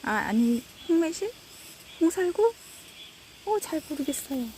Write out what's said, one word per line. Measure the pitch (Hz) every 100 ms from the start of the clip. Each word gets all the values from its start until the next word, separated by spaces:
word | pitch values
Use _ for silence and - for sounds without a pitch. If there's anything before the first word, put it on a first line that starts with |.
아, | -
아니, | 208 147 214 233 233 - - -
홍매실? | 330 320 339 403 - - - - - - -
홍살구? | 330 359 359 349 440 466 - - - - - - - - -
어, | 415
잘 | - 311 -
모르겠어요. | 285 277 277 - 269 233